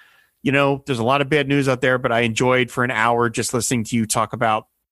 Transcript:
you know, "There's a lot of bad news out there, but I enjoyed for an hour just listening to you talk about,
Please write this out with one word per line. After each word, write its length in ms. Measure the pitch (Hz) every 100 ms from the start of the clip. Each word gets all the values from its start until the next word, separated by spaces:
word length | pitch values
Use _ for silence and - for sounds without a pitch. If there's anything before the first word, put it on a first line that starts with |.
| _ _ _ _
you 80 | 143
know, 300 | 139 139 139 143
"There's 120 | 120
a 60 |
lot 160 | 113 143
of 80 | 135
bad 160 | 147 135
news 200 | 143 135
out 120 | 123
there, 160 | 131 127
but 120 | 127
I 80 | 117
enjoyed 500 | 117 110 127 127 120
for 120 | -
an 60 | 123
hour 400 | 113 117 120 117
just 240 | 117 107
listening 300 | 120 - 123
to 120 | 107 117
you 80 |
talk 280 | 107 120 107
about, 340 | 113 117 110 - _ _